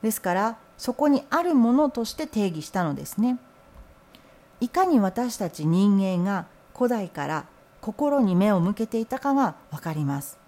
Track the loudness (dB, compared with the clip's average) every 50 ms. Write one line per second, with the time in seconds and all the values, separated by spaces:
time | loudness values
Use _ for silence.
0 | -2 -2 -4 -2 -2 -2 0 0 0 0 -2 -6 -16 -20 _ -10 -6 -6 -2 0
1 | 2 4 4 2 2 0 -2 0 0 2 4 4 4 6 6 4 4 2 0 -4
2 | -6 -6 -6 -8 -10 -6 -2 -2 -2 0 -2 -4 -10 -6 -4 -2 -2 -2 -2 -4
3 | -8 -8 -2 0 0 0 0 -2 -6 -16 -20 -20 _ -20 -20 -20 -20 -20 -20 _
4 | _ _ _ -20 -20 -20 -20 -20 _ _ _ -8 -8 -4 0 0 2 4 4 4
5 | 2 2 0 -2 -4 -4 -4 -4 -6 -6 -6 -4 -2 0 2 4 4 4 4 4
6 | 2 0 -2 -2 -2 -2 -2 -4 -6 -10 -16 _ _ _ _ -2 -2 0 0 -2
7 | -4 -8 -8 -8 -6 -4 -4 -6 -8 -10 _ -20 _ _ _ -12 -10 -10 -4 -2
8 | 0 0 2 2 2 4 4 4 4 4 4 2 2 0 0 -2 -4 -4 -2 -4
9 | -4 -4 -6 -4 -2 0 2 2 2 0 -2 -6 -16 -14 -14 -10 -8 -6 -4 -2
10 | -2 -2 -2 -4 -6 -10 -16 _ _